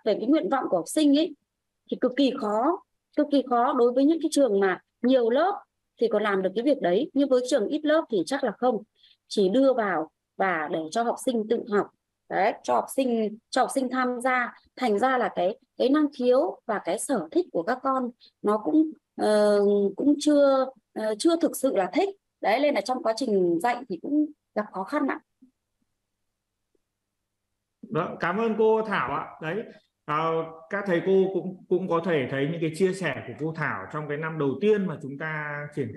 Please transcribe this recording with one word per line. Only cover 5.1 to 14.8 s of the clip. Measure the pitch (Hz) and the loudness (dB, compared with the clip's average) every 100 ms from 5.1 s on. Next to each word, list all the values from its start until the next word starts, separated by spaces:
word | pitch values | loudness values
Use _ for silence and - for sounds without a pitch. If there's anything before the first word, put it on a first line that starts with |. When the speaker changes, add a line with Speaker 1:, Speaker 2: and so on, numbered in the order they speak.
| 262 226 | 4 4
Speaker 1:
lớp | 262 359 403 - _ _ - | 2 2 -2 -10 _ _ -4
thì | 226 | 0
còn | 214 | 0
làm | 214 190 | 0 0
được | 185 | -2
cái | 185 | 0
việc | 262 269 | 0 2
đấy, | 170 185 311 | 2 0 0
nhưng | 269 277 | 0 2
với | 254 254 | 2 2
trường | 285 202 | 0 0
ít | 302 | -2
lớp | 302 311 - | 0 0 2
thì | 208 156 | -2 -2
chắc | 277 | -2
là | 247 | -4
không. | 190 254 214 214 _ _ _ - | -2 -2 -2 -6 _ _ _ -6
Chỉ | 220 185 | 0 2
đưa | 240 269 | 4 4
vào | 233 208 165 156 _ _ - | 2 0 -2 -4 _ _ -4
và | 190 165 147 | -2 -2 -2
để | 170 160 | -4 -4
cho | 226 | -4
học | 233 190 | -2 -2
sinh | - 233 214 | -2 -2 0
tự | 233 - | -2 0
học. | 202 - _ _ _ - | -2 -2 _ _ _ -6
Đấy, | 165 208 - | 0 0 -2
cho | - | -2
học | 240 - - | -2 -2 -2
sinh, | 254 226 214 220 _ | 0 0 -2 -6 _
cho | 269 | -2
học | 214 | 0
sinh | 269 254 | -2 -2
tham | 254 247 247 | -2 -2 -2
gia, | 254 254 233 - _ | -2 -2 -2 -8 _
thành | - | -6